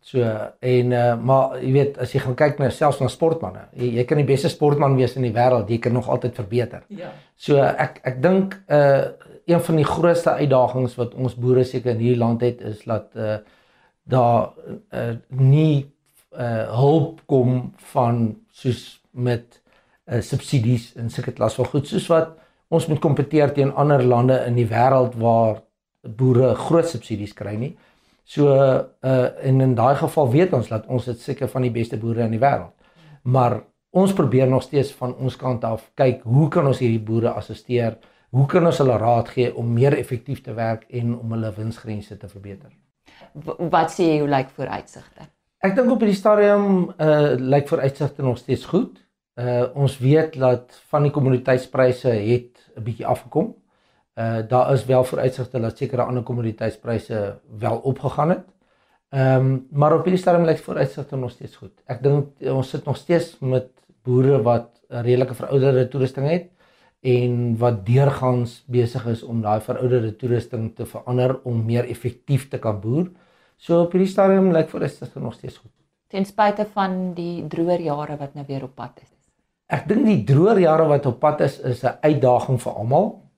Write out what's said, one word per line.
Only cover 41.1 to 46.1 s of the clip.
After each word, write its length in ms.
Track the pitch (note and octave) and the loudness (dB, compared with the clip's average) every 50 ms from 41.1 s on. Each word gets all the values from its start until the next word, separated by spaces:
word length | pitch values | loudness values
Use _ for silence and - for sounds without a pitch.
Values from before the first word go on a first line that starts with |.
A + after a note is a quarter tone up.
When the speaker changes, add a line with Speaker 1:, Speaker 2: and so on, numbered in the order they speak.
| A#2+ A#2 | -4 -6
Speaker 1:
om 160 | A2+ A2+ A2+ | -6 -8 -6
hulle 160 | A2+ A2 A2 - | -6 -6 -6 -8
winsgrense 640 | A2 A2 A2+ A2 - - A2 A2 G#2 G2 - G#2 | -8 -8 -10 -10 -10 -12 -12 -10 -10 -12 -14 -18
te 100 | F#2+ - F#2+ | -18 -18 -20
verbeter? 400 | _ G2+ G2 G2+ G2 - - - _ _ _ _ _ _ _ _ _ _ - - _ | _ -18 -18 -18 -18 -18 -20 -20 _ _ _ _ _ _ _ _ _ _ -20 -20 _
Speaker 2:
W-, 360 | D3+ C#3+ - - - F3 E3 | -18 -12 -12 -8 -6 -4 0
wat 220 | F3+ E3+ D#3+ D#3+ - | 0 0 0 0 0
sê 140 | - F3+ | 0 2
jy, 120 | E3 D#3 D3+ D3 | 2 2 2 2
hoe 80 | C#3+ | 2
lyk 180 | C#3+ C3+ C3+ - _ | 0 0 -2 -4 _
vooruitsigte? 720 | - C3+ - - - - _ - - - _ _ _ - - _ _ _ _ _ _ - | -10 -10 -8 -10 -12 -14 _ -20 -20 -20 _ _ _ -20 -20 _ _ _ _ _ _ -2
Speaker 1:
Ek 120 | F#3+ F#3+ | 0 0
dink 140 | A#3 B3 A#3 C4 | 2 2 2 2
op 80 | G#3 | 2
hierdie 160 | A#3 G#3 | 2 0